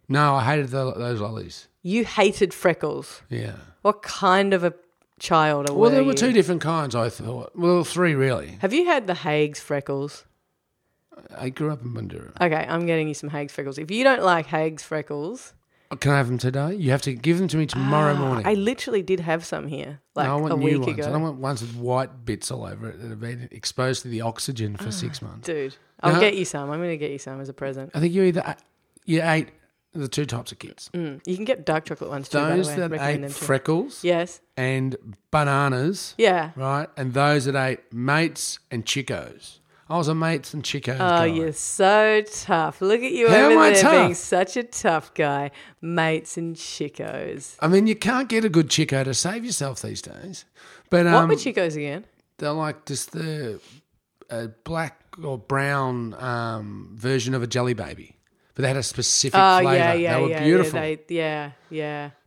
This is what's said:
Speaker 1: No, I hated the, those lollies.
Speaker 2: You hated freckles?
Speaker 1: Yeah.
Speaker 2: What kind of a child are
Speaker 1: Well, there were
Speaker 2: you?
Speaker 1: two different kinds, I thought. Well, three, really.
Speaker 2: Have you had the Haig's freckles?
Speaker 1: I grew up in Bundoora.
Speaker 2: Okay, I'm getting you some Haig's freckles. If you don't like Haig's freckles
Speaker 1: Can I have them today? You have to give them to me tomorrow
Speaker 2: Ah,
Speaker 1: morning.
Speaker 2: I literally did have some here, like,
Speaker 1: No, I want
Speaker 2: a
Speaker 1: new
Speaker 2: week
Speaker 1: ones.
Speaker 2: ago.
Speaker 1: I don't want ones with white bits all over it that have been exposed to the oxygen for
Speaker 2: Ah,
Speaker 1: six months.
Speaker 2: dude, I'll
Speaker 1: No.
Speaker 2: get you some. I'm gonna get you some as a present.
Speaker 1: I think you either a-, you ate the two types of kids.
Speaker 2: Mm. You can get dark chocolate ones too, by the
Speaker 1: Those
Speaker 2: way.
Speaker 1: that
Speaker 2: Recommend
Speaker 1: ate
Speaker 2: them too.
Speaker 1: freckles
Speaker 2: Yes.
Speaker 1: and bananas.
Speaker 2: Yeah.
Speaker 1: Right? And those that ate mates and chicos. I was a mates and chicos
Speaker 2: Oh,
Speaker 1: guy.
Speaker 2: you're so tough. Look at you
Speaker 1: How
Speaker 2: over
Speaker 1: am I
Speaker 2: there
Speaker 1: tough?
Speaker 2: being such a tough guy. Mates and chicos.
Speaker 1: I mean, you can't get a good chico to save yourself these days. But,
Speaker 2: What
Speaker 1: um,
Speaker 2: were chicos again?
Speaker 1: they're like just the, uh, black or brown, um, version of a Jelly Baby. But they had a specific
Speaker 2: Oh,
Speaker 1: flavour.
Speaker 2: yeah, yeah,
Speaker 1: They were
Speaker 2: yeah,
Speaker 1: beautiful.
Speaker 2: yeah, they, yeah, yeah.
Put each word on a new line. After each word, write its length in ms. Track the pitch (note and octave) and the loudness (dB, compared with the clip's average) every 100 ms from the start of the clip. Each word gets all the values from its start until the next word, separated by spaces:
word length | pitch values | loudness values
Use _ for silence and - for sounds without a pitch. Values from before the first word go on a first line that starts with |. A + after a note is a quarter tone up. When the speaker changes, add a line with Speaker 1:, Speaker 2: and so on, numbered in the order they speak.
| - | -2
Speaker 1:
No, 280 | C#3 D3 C#3 | 2 4 4
I 80 | |
hated 240 | A#2+ D3+ C3+ | 2 0 0
the, 240 | C3+ C3 | -4 -4
those 280 | G#2 A#2+ A#2 | -4 -4 -4
lollies. 460 | G#2 G#2+ F2+ - - _ | -4 -8 -12 -16 -20 _
Speaker 2:
You 220 | F3 G3+ | -4 -2
hated 480 | F#3+ - G#3 G#3 F#3 | 0 2 2 2 -2
freckles? 680 | - F3+ D#3+ D3+ D3 C#3 - - | 0 0 0 -4 -6 -12 -18 -10
Speaker 1:
Yeah. 240 | A#2 A2 G#2 - _ | -8 -8 -10 -18 _
Speaker 2:
What 200 | G3+ G#3 | 0 0
kind 500 | - - G3 F#3 G3 | -4 -2 2 4 4
of 80 | F#3+ | 2
a 100 | E3+ E3+ _ _ _ _ | 0 -4 _ _ _ _
child 520 | - E3 D#3 D3 C#3+ | 0 2 4 2 0
are 40 | |
Speaker 1:
Well, 160 | C#3+ A3+ | 4 6
there 140 | C4+ | 6
were 60 | C4+ | 4
Speaker 2:
you? 40 | A#3 | 2
Speaker 1:
two 140 | B3 | 4
different 280 | A#3 F3 F3 | 4 2 0
kinds, 340 | D3 E3 C#3+ | -2 -2 -2
I 140 | A2+ A#2 | -2 -2
thought. 440 | - A2 B2 - - | -4 -8 -10 -10 -2
Well, 260 | F3 F3 | 2 2
three, 300 | E3 F3 F3+ | 2 0 2
really. 440 | C#3+ C3+ A#2+ C#2+ - | 4 2 0 -4 -4
Speaker 2:
Have 120 | F#3+ | 0
you 120 | C4+ F4 | 2 2
had 200 | D4 G3+ | 2 0
the 80 | |
Haig's 440 | F3 D#3+ D3+ D3+ C#3+ | -4 0 0 0 -2
freckles? 640 | - C#3+ C#3+ C#3 C#3+ - - _ _ _ _ _ _ _ _ - - - | -6 -4 -4 -6 -6 -10 -20 _ _ _ _ _ _ _ _ -20 -20 -12
Speaker 1:
I 120 | B2+ | -10
grew 240 | C3 D3+ | -6 -6
up 100 | D3 | -6
in 100 | A#2+ | -8
Bundoora. 400 | A#2 - - - - | -8 -8 -10 -14 -2
Speaker 2:
Okay, 260 | F3 D#3 - | 0 0 -2
I'm 180 | E3 E3+ | -2 0
getting 220 | E3 D#3 | 0 0
you 60 | |
some 160 | D3 D3 | -4 -8
Haig's 220 | D3 C#3+ | -8 -8
freckles. 260 | - C#3 C#3 | -8 -8 -8
If 120 | D3+ | -4
you 140 | G#3+ | 2
don't 180 | C4+ B3+ | 4 4
like 240 | F#3 E3+ D#3 | 4 2 0
Haig's 360 | D#3+ D#3+ D#3 | -2 -2 -4
freckles 680 | - D#3 D3 D3 D#3 B3+ - _ _ _ _ C3+ | -8 -8 -6 -8 -8 -10 -16 _ _ _ _ -4
Speaker 1:
Can 120 | C#3 | 2
I 40 | C#3+ | 2
have 100 | A#2+ | 2
them 100 | B2 | -2
today? 360 | B2 C3 D3 | -2 -2 -4
You 160 | G3+ D3 | -2 0
have 100 | C#3 | 0
to 100 | C#3+ | 0
give 240 | B2 C3 E3+ | -2 0 2
them 100 | F#3+ | 2
to 80 | D#3 | 0
me 100 | D3+ | -2
tomorrow 480 | C3 C3+ D3+ D3+ | -2 2 4 4
Speaker 2:
Ah, 40 | C#3+ | 2
Speaker 1:
morning. 280 | C3+ B2+ A2 | 0 0 0
Speaker 2:
I 80 | |
literally 480 | G#3+ G#3 C4 - A3 | 0 0 -2 -4 -4
did 180 | F3+ F#3+ | 0 -2
have 240 | E3 E3 | 0 -4
some 220 | E3 D#3+ D3 | -4 -8 -8
here, 340 | C#3+ - D3 _ | -8 -10 -14 _
like, 120 | - C3+ | -4 0
Speaker 1:
No, 100 | C#3+ | 0
I 40 | |
want 120 | D#3 | 0
Speaker 2:
a 40 | D#3+ | 2
Speaker 1:
new 80 | D3 C#3+ | 2 2
Speaker 2:
week 20 | B2+ | 0
Speaker 1:
ones. 120 | D3 | -2
Speaker 2:
ago. 100 | D3 | -2
Speaker 1:
I 40 | |
don't 100 | D3 | -2
want 140 | D#3+ C3 | -2 -4
ones 220 | C3+ C3 | -4 -4
with 140 | A#2 | -6
white 500 | A#2+ A#2+ B2+ C3 C3 | -6 -2 -2 -2 -6
bits 260 | A#2 G#2 - | -8 -6 -6
all 120 | A#2+ | -8
over 260 | A2 G2+ A2+ | -10 -12 -12
it 100 | - | -14
that 60 | A#2 | -14
have 120 | A2 | -12
been 280 | A#2 B2 A#2+ | -10 -12 -14
exposed 520 | A2+ - - B2+ B2+ | -12 -8 -4 -2 -2
to 60 | B2+ | -6
the 120 | A2+ | -6
oxygen 560 | A2+ A2+ - B2 G#2+ G2+ | -4 -6 -6 -4 -6 -6
for 120 | G3+ | -8
Speaker 2:
Ah, 20 | |
Speaker 1:
six 300 | F#3 A#2+ C#3+ | -6 -8 -8
months. 240 | - G#2+ B2 | -14 -12 -8
Speaker 2:
dude, 280 | D#3 C3+ - _ _ | -6 -6 -10 _ _
I'll 140 | E3+ | 2
Speaker 1:
No. 60 | E3+ | 6
Speaker 2:
get 160 | G#3 G3 | 4 2
you 80 | |
some. 260 | F3 D3 C#3 | -2 -6 -6
I'm 80 | D3+ | -4
gonna 160 | F3 D#3+ | -4 -4
get 140 | D3 | -6
you 80 | C#3 | -8
some 220 | - C3 | -12 -12
as 80 | C#3 | -12
a 40 | |
present. 360 | C#3 C#3 C3+ C3+ | -10 -8 -8 -8
Speaker 1:
I 60 | D3+ | -2
think 120 | E3+ | 0
you 80 | F3+ | 4
either 200 | F#3 E3+ E3+ | 4 2 -2
a-, 100 | D3+ _ _ _ _ | -8 _ _ _ _
you 160 | - D#3+ | -2 0
ate 240 | E3 D#3+ - - _ _ _ | 2 0 0 -10 _ _ _
the 140 | E3+ C3+ | -8 -6
two 160 | - D3 | -4 -4
types 260 | A#2 A#2+ | -6 -10
of 60 | A2 | -14
kids. 280 | A2 - - | -18 -18 -12
Speaker 2:
Mm. 260 | F3 D#3+ C3+ - | -8 -8 -8 -8
You 80 | |
can 100 | F3+ A3 | -4 -2
get 200 | C4 D#3 | -2 -2
dark 200 | D#3 D#3 | -2 -4
chocolate 240 | D3+ - | -10 -10
ones 180 | C#3+ C3+ | -10 -4
too, 100 | D3 | -2
by 120 | D3+ | 0
the 60 | F3 | 0
Speaker 1:
Those 100 | F3+ | 0
Speaker 2:
way. 80 | F#3+ | -2
Speaker 1:
that 140 | E3+ | -4
Speaker 2:
Recommend 260 | D#3 C#3+ D3 | -2 -2 -2
Speaker 1:
ate 40 | |
Speaker 2:
them 80 | C#3 | -4
too. 120 | C#3+ D3 | -6 -2
Speaker 1:
freckles 580 | C3+ - D#3+ C4+ - | 0 2 0 -2 -2
Speaker 2:
Yes. 360 | F3 E3+ F3 - _ - | 0 0 -2 -8 _ -4
Speaker 1:
and 380 | C3 C3 C3 B2+ A2+ - _ | -2 0 -2 -6 -12 -20 _
bananas. 840 | D#3 D3 C#3 C#3+ B2+ C#3+ G3 - - | 0 2 2 2 0 0 -4 -8 2
Speaker 2:
Yeah. 320 | A3 F3+ D#3+ D3 | 4 4 0 -6
Speaker 1:
Right? 320 | C3+ C#3 D#3 - | -4 -2 -4 -6
And 180 | C3 | -4
those 320 | B2+ C#3+ D3 C3 | 2 4 4 2
that 100 | C#3 | 0
ate 360 | C3 B2+ _ | 0 -4 _
mates 640 | A#2 B2+ D3 E3 E3 - - _ | -4 0 2 2 -2 -8 -10 _
and 140 | A#2+ | -8
chicos. 720 | A2 C#3 B2+ G2 - - - - _ _ - | -4 -4 -4 -6 -8 -16 -20 -20 _ _ -6
I 60 | E3 | -2
was 100 | D3 | 0
a 60 | |
mates 380 | D#3+ D#3+ E3 - | 0 0 -2 -4
and 100 | D3+ | -10
chicos 340 | B2+ C#3+ B2 C3 | -6 -6 -4 0
Speaker 2:
Oh, 20 | |
Speaker 1:
guy. 260 | F#3 E3+ E3 | 2 4 4
Speaker 2:
you're 260 | E3 D#3+ | 2 -2
so 680 | D3+ - - F#3+ G#3 G#3+ G#3+ G#3 | -4 -4 2 6 6 6 4 0
tough. 520 | - - F3 - - | -6 0 0 0 -2
Look 180 | F#3+ A3+ | 0 2
at 100 | B3 | 0
you 140 | - A#3 | 2 6
Speaker 1:
How 80 | A3+ C#4 | 8 8
Speaker 2:
over 60 | |
Speaker 1:
am 60 | D#4+ | 8
I 120 | D#4 | 8
Speaker 2:
there 120 | D4+ | 8
Speaker 1:
tough? 100 | A#3+ | 8
Speaker 2:
being 220 | D4 F#3 | 6 6
such 400 | F3 - F3+ F#3+ B3 | 2 0 2 2 -2
a 40 | |
tough 520 | A#3+ - G#3 D#3+ - | -6 -2 0 0 -2
guy. 360 | - D3+ C#3 C#3+ - - _ | -2 0 0 -4 -10 -20 _
Mates 560 | E3 E3+ D#3+ D#3+ D3+ - | -4 0 2 0 -4 -8
and 180 | E3 E3 | -8 -8
chicos. 1000 | - - D3 - G#2+ C3 - D3 - - | -12 -8 -8 -8 -10 -8 -10 -10 -14 -2
Speaker 1:
I 80 | D#3 | 4
mean, 180 | F#3+ A3 | 6 6
you 100 | G#3+ | 2
can't 320 | F#3+ B3+ C4 | 0 0 0
get 160 | A3+ | 0
a 60 | A3 | 2
good 180 | E3 D3+ | 4 4
chico 340 | - D#3 C3+ | 2 2 0
to 100 | C3+ | 0
save 320 | B2+ E3+ A3 A#3+ | -2 -2 -4 -6
yourself 340 | F3+ C#3 B2+ | -6 -6 -8
these 220 | A2 G#2 | -10 -10
days. 420 | - - F#3+ F#3 - _ - - _ | -14 -16 -16 -16 -18 _ -20 -20 _
But, 160 | F3 F3 | 2 6
Speaker 2:
What 80 | |
Speaker 1:
um, 140 | E3+ E3 | 6 6
Speaker 2:
were 60 | - | 2
chicos 380 | - E3 F3 | 0 0 0
again? 300 | D3+ D3 D3+ A3 _ _ - | -2 -6 -8 -10 _ _ -8
Speaker 1:
they're 140 | D3 | -4
like 320 | D#3 D#3 D#3 | -2 -4 -6
just 280 | - C3+ - | -8 -8 -8
the, 480 | E3 D#3+ D3+ B2+ G2+ - C3 _ _ _ _ - | -8 -6 -6 -8 -10 -14 -20 _ _ _ _ -12
uh, 200 | A#2 A2+ G#2+ | -10 -10 -12
black 360 | - E3 D#3+ - _ - | -8 -6 -6 -10 _ -14
or 140 | D#3 C3 | -10 -10
brown, 760 | - C3+ C#3 C#3+ C3 B2 A#2 G#2 | -2 0 0 0 -2 -2 -6 -8
um, 680 | B2+ A#2+ A#2 A2 G#2 G2+ F#2+ | -6 -4 -4 -6 -8 -12 -14
version 380 | A2 A#2+ C3 A#2 | -8 -2 0 0
of 80 | C3+ | -2
a 40 | A#2 | -2
Jelly 260 | B2+ B2 | 0 0
Baby. 420 | A2+ E2+ - - _ _ _ _ | -2 -6 -12 -18 _ _ _ _
But 80 | - | -4
they 60 | C3 | -2
had 80 | C3+ | 0
a 60 | |
specific 580 | A#2+ - A#2+ - C3+ F#3+ | -4 -4 0 0 4 6
Speaker 2:
Oh, 200 | F#3+ F#3 | 8 8
Speaker 1:
flavour. 140 | F#3 F3 | 6 6
Speaker 2:
yeah, 140 | E3+ | 4
yeah, 220 | E3+ E3+ D#3+ | 4 2 2
Speaker 1:
They 60 | |
were 60 | E3 | 0
Speaker 2:
yeah, 120 | D#3 | 2
Speaker 1:
beautiful. 360 | D3+ F3+ D#3+ D#3+ | 4 4 4 0
Speaker 2:
yeah, 160 | D#3 D#3 | -4 -4
they, 180 | - | -4
yeah, 360 | E3+ D#3+ D3+ D3 C3 _ | -4 -2 -4 -6 -12 _
yeah. 400 | D#3 D3+ D3 C#3+ - | -8 -6 -6 -8 -12